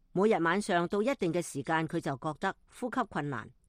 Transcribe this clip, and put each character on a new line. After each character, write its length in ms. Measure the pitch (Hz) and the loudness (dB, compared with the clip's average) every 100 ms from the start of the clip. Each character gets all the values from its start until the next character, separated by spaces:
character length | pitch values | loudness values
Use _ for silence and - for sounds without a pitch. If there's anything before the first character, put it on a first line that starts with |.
| _ 170 | _ 2
每 140 | 214 | 4
日 100 | 196 | 6
晚 220 | 165 185 | 4 2
上 260 | 208 175 170 | 2 2 2
到 140 | 202 | 0
一 100 | 220 277 | 0 0
定 180 | 180 | 0
嘅 80 | 165 | 0
時 220 | 165 143 | -2 -6
間， 240 | 139 160 160 | -2 0 0
佢 120 | 170 | -2
就 120 | 160 135 | -4 -4
覺 200 | 160 151 | -6 -4
得 160 | 196 - _ - | -4 -6 _ -8
呼 80 | 240 | -4
吸 80 | 262 - | -4 -4
困 180 | 170 147 | -4 -4
難， 180 | 123 110 - | -6 -10 -18